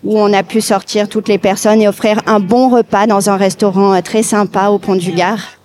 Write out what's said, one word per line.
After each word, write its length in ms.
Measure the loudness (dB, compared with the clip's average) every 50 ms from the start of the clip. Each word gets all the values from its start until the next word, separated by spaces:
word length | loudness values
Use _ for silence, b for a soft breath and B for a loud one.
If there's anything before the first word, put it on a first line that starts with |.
| -4
où 140 | -2 0 2
on 140 | 2 2 2
a 100 | 0 0
pu 200 | 0 -2 -4 -2
sortir 460 | 0 -2 -2 -2 -4 -4 -4 -4 -2
toutes 200 | -4 -6 -2 -2
les 80 | -2
personnes 460 | 0 0 -2 -2 0 0 2 2 4 2
et 60 | 2
offrir 320 | 0 0 -2 -2 -2 -2 -2
un 160 | 0 0 0
bon 300 | 0 2 2 2 2 2
repas 360 | 2 2 0 0 0 0 0
dans 220 | 2 0 0 0 0
un 80 | 0
restaurant, 560 | 0 0 -2 0 0 -2 0 2 2 2 2 2
euh, 80 | 2
très 220 | 0 -2 -2 -2 -2
sympa 460 | 0 0 -2 -2 -2 -2 -2 0 0
au 100 | 0 -2
Pont 160 | -2 -2 -2
du 180 | -2 -2 -4 -2
Gard. 280 | -2 -2 -2 -2 -4 -8 -14 -18 _ _